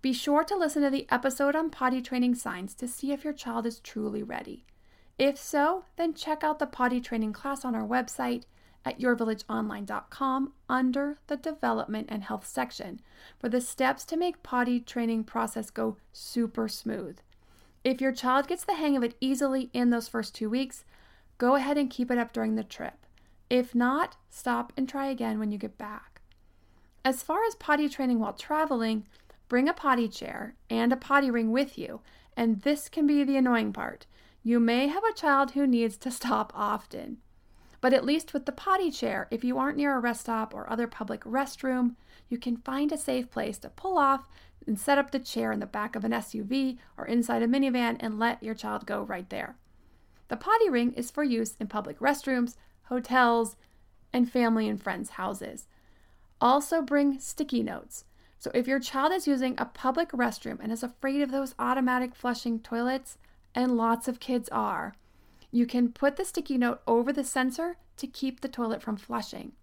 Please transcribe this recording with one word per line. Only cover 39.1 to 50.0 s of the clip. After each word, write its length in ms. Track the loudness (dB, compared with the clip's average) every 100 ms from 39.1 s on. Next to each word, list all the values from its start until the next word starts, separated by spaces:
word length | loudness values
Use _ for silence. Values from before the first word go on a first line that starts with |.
| -4 -4
if 120 | -2
you 140 | -2 0
aren't 180 | 0
near 220 | 0 0 2
a 20 |
rest 220 | 0 -2
stop 320 | -4 -4 -4
or 160 | -8 -6
other 180 | -2 -4
public 340 | -4 -8 -6
restroom, 720 | -4 -2 -2 -4 -2 2 0 -2 -20 -20 -8
you 80 | -6
can 180 | -4 -6
find 340 | -4 0 0
a 60 | 0
safe 320 | -2 -2 -2
place 260 | -6 -6 -8
to 120 | -14
pull 280 | -8 0 4
off 300 | 4 2 -2 -20 -20 -12
and 140 | -6 -2
set 180 | 2 2
up 140 | 2
the 80 | -4
chair 320 | -4 -4 -2
in 80 | -2
the 60 |
back 300 | -4 -4 -4
of 100 | -2
an 80 | -2
S 200 | -2 -4
U 80 | -8
V 360 | -2 0 0 -4 -16
or 100 | -12
inside 360 | 0 0 2 2
a 60 | 2
minivan 500 | 4 4 2 0 0
and 200 | -4 0
let 220 | 0 0
your 120 | -8
child 320 | -8 -6 -6
go 160 | -4 -6
right 280 | -4 -8 -8
there. 280 | -8 -8 -12 _ -20 -20 -20